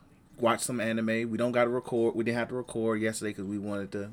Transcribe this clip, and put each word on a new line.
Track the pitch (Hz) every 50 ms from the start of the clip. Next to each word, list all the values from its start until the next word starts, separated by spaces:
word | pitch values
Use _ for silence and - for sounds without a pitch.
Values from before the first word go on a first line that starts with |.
| - - - - - _ - -
watch | 120 113 120 123
some | - - 127 120
anime. | 104 113 113 113 113 110 110 113 117 117
We | 110 107
don't | 120 123
gotta | 120 123 123 117
record. | 123 127 - - 127 117 113 113 -
We | 113 117
didn't | 117 117 120
have | 117 -
to | 123
record | 127 117 - - 117 110 113 113 110
yesterday | 107 110 110 - 113 107 101
'cause | - 98
we | 95 104 104
wanted | 98 104 101 101 98 98 -
to | 104 101 107